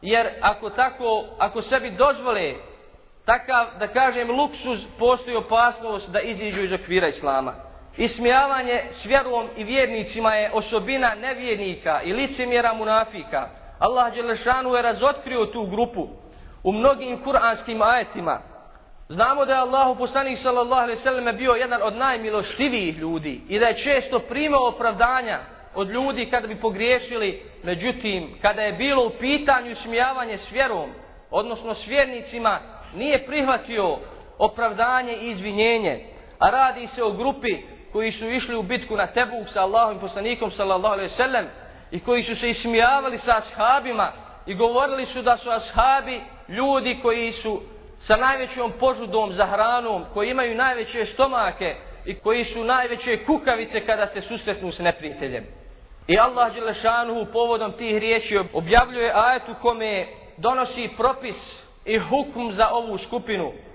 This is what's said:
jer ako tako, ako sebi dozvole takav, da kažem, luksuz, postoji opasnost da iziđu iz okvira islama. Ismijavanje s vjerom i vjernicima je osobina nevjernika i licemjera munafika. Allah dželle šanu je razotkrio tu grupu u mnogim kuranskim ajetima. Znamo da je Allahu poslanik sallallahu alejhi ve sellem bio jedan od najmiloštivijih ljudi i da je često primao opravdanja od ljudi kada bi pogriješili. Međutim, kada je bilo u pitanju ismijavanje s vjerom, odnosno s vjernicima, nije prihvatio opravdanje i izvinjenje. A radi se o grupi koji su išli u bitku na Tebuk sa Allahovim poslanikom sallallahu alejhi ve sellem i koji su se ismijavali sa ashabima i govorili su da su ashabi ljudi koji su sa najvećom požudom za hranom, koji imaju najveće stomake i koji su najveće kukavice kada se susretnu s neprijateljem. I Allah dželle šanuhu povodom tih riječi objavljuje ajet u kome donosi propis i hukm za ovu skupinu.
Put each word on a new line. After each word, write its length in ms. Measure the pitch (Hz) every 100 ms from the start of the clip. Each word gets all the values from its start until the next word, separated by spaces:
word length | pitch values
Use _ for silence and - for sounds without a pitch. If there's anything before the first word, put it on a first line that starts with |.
jer 280 | 185 226 233 -
ako 280 | 196 208 214
tako, 540 | 202 262 262 240 220 214 -
ako 240 | 226 233
sebi 300 | 220 262 247
dozvole 640 | 180 277 262 254 214 160 127 - - - - - - -
takav, 400 | 240 - 254 233 185
da 80 | 208
kažem, 440 | 240 262 247 240
luksuz, 480 | 247 285 - 254 226 - -
postoji 360 | 240 247 247 233
opasnost 720 | - 226 240 226 220 208 196
da 100 | 185
iziđu 420 | - 202 214 190
iz 100 | 190
okvira 340 | 180 - 180 170
islama. 460 | 139 147 135 131 - - - - -
Ismijavanje 840 | 233 226 240 254 277 269 247 240 240 -
s 40 | 202
vjerom 420 | 269 254 240 220 -
i 60 |
vjernicima 720 | 208 262 254 226 214 220 226 214
je 160 | 208
osobina 640 | 220 - 226 190 269 247 208
nevjernika 840 | 247 247 247 214 196 175 170 151
i 100 | 165
licemjera 600 | 214 269 269 247 240 233
munafika. 760 | 220 220 220 220 175 139 143 131 - - -
Allah 340 | 196 247 240
dželle 240 | 233 233 220
šanu 380 | 240 254 254 247
je 60 |
razotkrio 640 | 240 202 254 277 - 247 214
tu 200 | 240 202
grupu 420 | 208 233 208 156 - - - - -
u 80 | 180
mnogim 520 | 208 254 277 262 240
kuranskim 580 | - 262 226 220 - 220
ajetima. 580 | 214 247 220 - 175 135 - - - - - - -
Znamo 360 | 160 233 277 269
da 80 |
je 60 | 269
Allahu 360 | 254 262 262 254
poslanik 440 | 254 262 269 254
sallallahu 380 | 254 247 240 254
alejhi 180 | 240 226
ve 40 |
sellem 340 | 262 254 240 220
bio 160 | 262
jedan 280 | 233 247 240
od 120 | 214 214
najmiloštivijih 1000 | 269 247 220 214 190 - 277 240 180 160
ljudi 440 | 160 165 156 123 -
i 100 | 202
da 80 | 233
je 160 | 226
često 360 | 277 277 - 247
primao 480 | - 254 302 285 247
opravdanja 720 | 240 233 196 233 262 233 165 131 - - -
od 140 | 196
ljudi 360 | 226 269 247 233
kada 160 | 247 214
bi 80 | 208
pogriješili. 880 | 220 196 233 254 233 233 208 170 - -
Međutim, 680 | 175 175 214 247 220 190 156 -
kada 200 | 202 214
je 120 | 214
bilo 320 | 175 269 269 233
u 40 |
pitanju 600 | - 247 294 294 262 240
ismijavanje 680 | 226 226 233 254 262 233 202
s 140 | -
vjerom, 380 | 220 269 208 147 - - - -
odnosno 440 | 170 220 226 226 214
s 120 | -
vjernicima, 720 | 269 269 247 - 233 226 180 - - - 165
nije 300 | 262 277 269
prihvatio 720 | 294 269 247 - 233 190 143 - - - -
opravdanje 760 | 214 - 233 202 233 254 247
i 180 | 226 226
izvinjenje. 680 | 202 196 202 226 233 196 123 - - - -
A 100 | 180
radi 400 | 247 262 254 240 -
se 80 |
o 80 | 226
grupi 460 | 196 247 269 247 185 - - -
koji 180 | 208 226
su 180 | 220 220
išli 260 | 254 247 233
u 80 |
bitku 320 | 185 247 247 214
na 120 | 185
Tebuk 400 | - 247 240 208
sa 80 | 208
Allahovim 380 | 190 214 233 202
poslanikom 520 | 190 202 208 240 220
sallallahu 420 | - 196 185 202
alejhi 180 | 196 190
ve 60 | -
sellem 280 | 262 247 180 - - - -
i 80 | 180
koji 240 | - 240
su 120 | 233 226
se 140 | 240
ismijavali 720 | 226 233 233 233 277 269 233 -
sa 120 | 226
ashabima 720 | 208 - 214 277 254 226 180 - - - -
i 80 |
govorili 520 | 185 233 240 277 269 254
su 160 | 254
da 160 | 247 233
su 120 | 240
ashabi 720 | 226 220 - 247 269 247 247 170 - -
ljudi 520 | 185 269 269 240 247
koji 300 | 247 233 233
su 300 | - 220 208 - - - - -
sa 80 | 214
najvećom 560 | 254 269 254 254 240 -
požudom 540 | 262 254 226 220 214
za 120 | 185 196
hranom, 600 | 196 220 247 240 196 165
koji 160 | 208 208
imaju 260 | 254 247 226
najveće 500 | 262 247 220 240 214
stomake 600 | - 269 254 202 175 185 143 - - -
i 100 | 190
koji 300 | 208 240 233
su 180 | 220
najveće 600 | 226 254 247 233 247 220 214
kukavice 600 | 302 269 233 220 220 208
kada 220 | 214 202
se 140 | 208
susretnu 500 | 190 233 - 196 185
s 80 | 165
neprijateljem. 640 | 175 170 151 143 135 123 104 - - - - - -
I 120 | 180
Allah 340 | 240 247 240
dželle 200 | 233 226
šanuhu 520 | 214 226 233 240 233 208
povodom 380 | 226 233 226 214
tih 260 | 185 233 214
riječi 420 | 220 226 220 208 180
objavljuje 580 | - 165 220 247 247 233 202
ajet 280 | 233 254 247
u 120 | 226
kome 440 | 233 226 220 202 175 - - -
donosi 520 | 190 262 247 - 226 -
propis 380 | 233 269 254 - - - - - -
i 140 | 220
hukm 520 | 165 262 285 233 240
za 180 | 190 220
ovu 280 | 233 233 190
skupinu. 540 | - 240 240 202 156 107 -